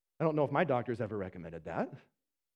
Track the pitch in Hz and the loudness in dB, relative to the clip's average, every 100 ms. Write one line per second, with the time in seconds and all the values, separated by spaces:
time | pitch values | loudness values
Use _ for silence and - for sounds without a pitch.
0 | _ - 160 151 135 143 170 123 117 113 | _ -2 0 4 2 4 4 2 2 -2
1 | 107 104 95 90 82 82 80 92 262 135 | -2 -2 -6 -6 -10 -10 -6 -4 -4 -8
2 | - _ _ _ _ | -20 _ _ _ _